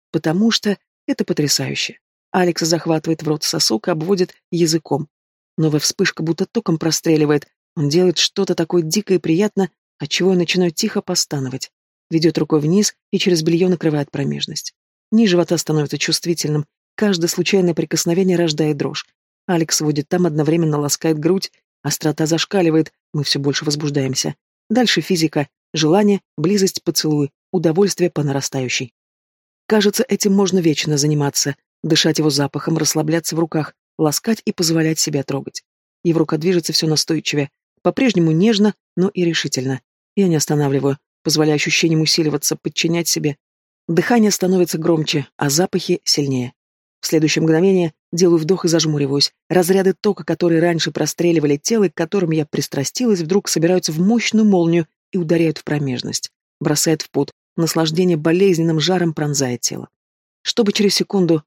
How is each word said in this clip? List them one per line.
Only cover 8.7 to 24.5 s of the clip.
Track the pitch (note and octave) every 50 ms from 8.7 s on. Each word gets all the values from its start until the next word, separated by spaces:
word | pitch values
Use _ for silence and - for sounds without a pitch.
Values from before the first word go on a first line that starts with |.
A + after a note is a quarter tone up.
| F3 F3
дикое | D#3+ D#3 - G#3+ - - F#3+
и | E3
приятное, | - D#3+ D#3+ F3 G#3+ G#3 - G3 F#3+ - - _ _ _ _ _
отчего | D3+ - - - F3 F#3+
я | F#3+ F3
начинаю | E3+ - - F3+ F3+ E3+
тихо | D#3+ - A3 G#3+ - G3+
постановать. | - - F3+ - - - D3+ C#3 C3 B2+ C3+ B2+ - - _ _ _ _ _ _ _ _
Ведёт | D#3+ D#3+ E3 D#3+ D#3 -
рукой | D#3 - D#3+ D3
вниз | D3 D#3 F3+ G#3 G3+ - - _ _ _
и | - F3+
через | - F#3+ F3+ D#3
бельё | D#3 E3+ E3 E3 F#3 F#3
накрывает | F3+ - - D#3+ D3+ D3 C#3 -
промежность. | - C#3+ C#3 C#3+ C#3+ C#3+ - - D3+ - - - - _ _ _ _ _ _ _
Низ | A3 A3+ A#3 G3
живота | F3 F3 E3 - - -
становится | - - D#3 D3+ C#3+ - D#3 D3
чувствительным. | - E3+ D#3 - - E3+ E3+ - - D3+ D3+ D3+ D3 - _ _ _ _ _
Каждое | - G#3+ G#3 F#3+ E3+ E3+ E3
случайное | - F3+ E3 - G3+ F#3+ F3+ F3 D#3+
прикосновение | E3+ D#3+ - E3+ D#3+ - E3+ E3+ F#3 F#3+ F#3 F3
рождает | E3 E3+ D#3+ D3+ D#3+ D#3 D3+ D3
дрожь. | C#3+ C#3+ C3+ D3 - - - _ _ _ _ _ _ _
Алекс | - F3+ E3 D#3+ - - -
водит | D#3 D3+ D3 D3 C#3+ -
там, | F3+ F3 F3+
одновременно | E3 D3 D#3 D3 D#3 E3 E3+ E3 D#3 D3+ C#3+
ласкает | D3 C#3+ - - - D#3+ D#3+ D3+
грудь. | D3 D#3+ F#3+ F#3+ - - - _ _ _ _ _
Острота | - C#3+ - - - D3+ D3 - D#3+
зашкаливает, | D3+ E3 D#3+ - - - G3 F3 E3 D#3 D#3+ D3+ - - _ _ _
мы | - D3+ C#3+
всё | - - C#3+
больше | C#3 C#3+ C3+ - D3+
возбуждаемся. | D3+ D3 D3 D3+ D3 C#3+ C#3+ C3+ C3+ C3 - - D3+ D3+ - _ _